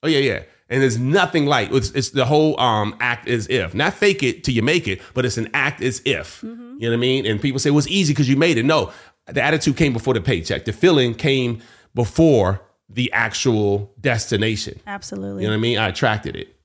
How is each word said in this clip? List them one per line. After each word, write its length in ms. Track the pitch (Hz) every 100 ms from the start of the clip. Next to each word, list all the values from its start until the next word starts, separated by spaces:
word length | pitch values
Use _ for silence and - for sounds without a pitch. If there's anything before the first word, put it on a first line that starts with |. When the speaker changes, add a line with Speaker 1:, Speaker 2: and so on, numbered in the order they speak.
Speaker 1:
Oh, 60 | 156
yeah, 120 | 151
yeah. 240 | 139 101 - _ _
And 120 | 135
there's 160 | 135 113
nothing 480 | 127 175 180 170 143
like, 260 | 139 104
it's, 200 | 131 -
it's 200 | 143 120
the 120 | 135 123
whole, 320 | 151 156 143
um, 360 | 123 107 104 107
act 260 | 123 120 -
as 200 | 117 104
if. 240 | 123 90
Not 200 | 92 160
fake 300 | - 208 196
it 200 | 127 - -
till 80 |
you 80 | 120
make 260 | 113 170 110
it, 140 | 92 -
but 120 | - 120
it's 120 | 113
an 120 | 110
act 280 | 143 139 147
as 200 | - - -
if. 360 | 101 - -
Speaker 2:
Mm-hmm. 340 | 220 233 240 269
Speaker 1:
You 20 |
know 60 | 113
what 40 |
I 40 | 117
mean? 280 | 127 131 113
And 160 | 104
people 180 | 139 131
say, 100 | 147
"Well, 100 | 147
it's 80 | 147
easy 260 | 190 170
'cause 160 | 147 135
you 80 | 135
made 200 | 165 127
it." 60 |
No, 280 | 123 156 107 - - _ -
the 160 | -
attitude 340 | 139 156 151 135
came 160 | 156
before 220 | 117 120
the 80 | 120
paycheck. 420 | 87 101 80 - -
The 60 |
feeling 440 | 104 175 160 123 113
came 460 | 147 135 123 113 - - _ -
before 640 | 117 - 165 131 92 98 - _ _
the 240 | 104 123
actual 800 | 117 113 - 131 110 104 101 104 -
destination. 800 | 139 117 - 107 110 104 - - -
Speaker 2:
Absolutely. 540 | 202 - 196 190 98
Speaker 1:
You 40 | 107
know 40 |
what 40 | 107
I 20 |
mean? 160 | 117 113
I 80 | 92
attracted 460 | 95 127 107 65 -
it. 180 | - _